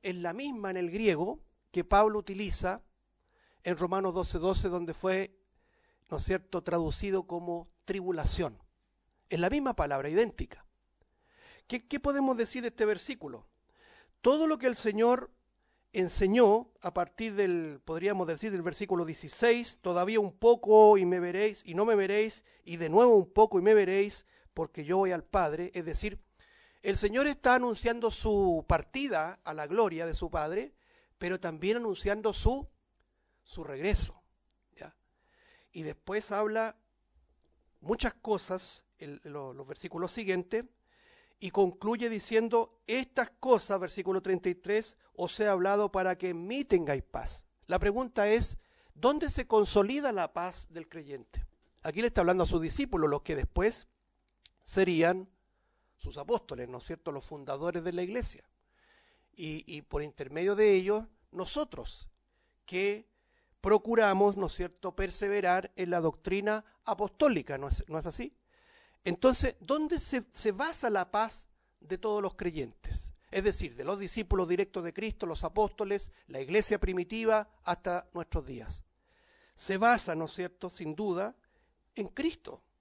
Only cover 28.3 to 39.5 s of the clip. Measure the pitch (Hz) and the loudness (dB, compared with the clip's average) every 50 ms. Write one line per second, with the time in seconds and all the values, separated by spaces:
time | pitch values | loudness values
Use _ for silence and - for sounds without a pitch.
28.3 | 208 202 196 185 170 311 - - 175 160 - - - 262 277 269 202 160 156 170 | 2 4 4 2 2 0 2 2 0 0 0 -4 -6 -6 -4 -2 -2 -2 -2 -4
29.3 | 190 - - - 156 156 151 147 175 226 226 196 165 160 165 165 156 - 180 160 | -8 -12 -12 -10 -8 -8 -8 -2 0 2 2 2 0 -4 -6 -6 -6 -6 -6 -6
30.3 | - 160 151 156 175 208 262 294 - _ _ _ _ _ _ _ _ - 175 175 | -4 -4 -4 -4 -4 -6 -6 -8 -12 _ _ _ _ _ _ _ _ -8 -6 -6
31.3 | 185 185 185 170 160 156 170 196 220 240 233 220 185 - - 202 202 214 214 220 | -6 -6 -6 -8 -8 -4 -2 -2 0 0 -2 -4 -4 -2 -2 -2 -2 0 -2 -2
32.3 | 202 - - 220 254 277 285 - _ _ _ _ _ _ _ _ _ _ _ _ | 0 4 4 4 4 4 0 -8 _ _ _ _ _ _ _ _ _ _ _ _
33.3 | _ _ _ - - - 160 - 135 135 160 202 202 - - - - - _ _ | _ _ _ -16 -12 -12 -10 -8 -6 -4 0 0 0 0 0 -2 -6 -10 _ _
34.3 | _ _ _ _ _ _ _ _ _ - - - - _ _ _ _ _ _ _ | _ _ _ _ _ _ _ _ _ -20 -20 -20 -20 _ _ _ _ _ _ _
35.3 | _ _ _ _ _ _ _ _ - 170 156 156 165 - _ - 196 214 214 - | _ _ _ _ _ _ _ _ -14 -12 -10 -10 -10 -10 _ -6 -4 -4 -4 -4
36.3 | 190 202 214 214 214 226 226 226 - _ _ _ _ _ _ _ _ _ _ _ | -2 -2 -2 0 0 -2 -2 -4 -6 _ _ _ _ _ _ _ _ _ _ _
37.3 | _ _ _ _ _ _ _ _ _ _ - 156 233 - - 233 - _ - 226 | _ _ _ _ _ _ _ _ _ _ -6 -4 -2 -2 -2 -2 -4 _ -4 -2
38.3 | 214 180 - - 185 185 - - - - - _ _ - 160 147 143 135 - 156 | -2 -2 -2 -4 -8 -8 -8 -10 -16 -16 -20 _ _ -16 -14 -14 -14 -14 -14 -14
39.3 | 143 147 139 131 | -12 -12 -12 -12